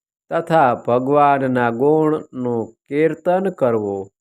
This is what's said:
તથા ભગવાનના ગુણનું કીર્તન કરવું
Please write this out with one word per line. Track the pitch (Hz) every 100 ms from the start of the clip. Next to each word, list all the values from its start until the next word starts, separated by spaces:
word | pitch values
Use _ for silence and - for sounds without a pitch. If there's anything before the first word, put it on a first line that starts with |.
| _ _ -
તથા | 165 165 160 135 117
ભગવાનના | - 123 131 147 143 139 135 127 120
ગુણનું | 117 143 156 156 156 - 127 123 117 107 - -
કીર્તન | 143 156 156 180 180 196
કરવું | 185 127 113 104 98 95 _